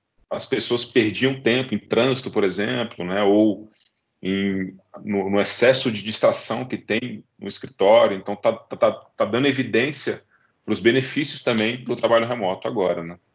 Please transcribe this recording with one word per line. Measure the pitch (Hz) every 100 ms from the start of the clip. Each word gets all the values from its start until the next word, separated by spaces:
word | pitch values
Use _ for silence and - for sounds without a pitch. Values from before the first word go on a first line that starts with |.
| _ _ -
as | 87 -
pessoas | 107 - 120
perdiam | - 123 110 95 131 131
tempo | 123 127 131
em | 104
trânsito, | - 110 131 127 -
por | 101
exemplo, | 98 90 107 127 113 - 90
né, | 98
ou | 101 104 110 92 - _ - _ _ _
em, | 95 98 98 95 92 - _ - 104
no, | 101 95
no | 101
excesso | - - 120 131 131
de | 104
distração | 104 - 113 - - 110 127
que | 101
tem | - 107 127 107 - _
no | 101
escritório. | - - - 98 117 110 95
Então, | 101 104
tá, | 113
tá, | - - -
tá, | 110
tá | - - -
dando | 104 113 143
evidência | 127 123 107 139 - - - - _ _ _ -
pros | 98
benefícios | 110 127 131 143 147 -
também | - 113 110 123
do | 120 113
trabalho | 113 117 117
remoto | 123 92 95 127
agora, | 117 90 87
né? | 85 90 _